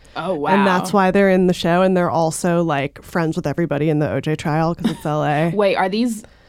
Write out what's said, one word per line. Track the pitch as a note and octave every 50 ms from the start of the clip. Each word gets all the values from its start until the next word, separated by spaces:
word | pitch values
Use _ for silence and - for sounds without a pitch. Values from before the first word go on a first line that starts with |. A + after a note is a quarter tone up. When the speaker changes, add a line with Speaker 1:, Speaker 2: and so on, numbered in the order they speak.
| - - - -
Speaker 1:
Oh, | D#3+ F#3 F#3 D3 C#3+
Speaker 2:
And | C#3+ F#3+ G3+ G3+
that's | G3 F3+ F3+ F3+ F3+ G#3+
Speaker 1:
wow. | G3+
Speaker 2:
why | F#3+ F#3+
they're | F#3 G3 G3+ F#3+
in | F#3 F#3 F#3 F3+
the | F3
show, | - - E3+ E3+ F3+
and | F#3+ F#3+ F#3+ F3
they're | F3 E3
also, | A#2 E3 E3 D#3+ D#3+ - - F3+ E3+ F3 E3+
like, | E3 D3 C#3 C3+ C#3 - - -
friends | - - F#3 E3 D#3 E3
with | F3+ D3+
everybody | C#3+ C#3 - E3+ D#3 D3 C#3+ D3+ D#3+
in | D3+ D3+
the | D#3 G#2
O | F#2+ C3+
J | - D#3 D#3 -
trial | - E3+ C#3+ D#3+ D#3+ E3 E3+
'cause | - E3+ A3
it's | D#3+ - -
L | D#3+ D3+ D3+ D3
A. | D3 D3 D3 D#3+ E3+
Speaker 1:
<laughs> | E3+
Wait, | G3+ G3+ G3 -
are | - F#3 F#3+
these | G3 A3 B3 B3 A3 G#3 - - - _ _